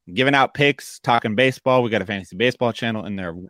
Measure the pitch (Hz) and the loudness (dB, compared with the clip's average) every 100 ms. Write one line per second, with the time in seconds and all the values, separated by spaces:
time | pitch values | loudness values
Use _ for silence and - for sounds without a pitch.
0 | - 90 131 143 135 - 143 139 - - | -8 0 2 4 2 2 2 0 -8 -8
1 | - 117 113 107 131 - 131 127 120 104 | 0 0 2 2 2 2 0 2 2 -2
2 | 95 101 92 92 123 - 120 - 117 110 | -4 -8 -10 -2 -2 0 -4 -2 -6 -6
3 | 90 98 90 85 | -8 -8 -8 -10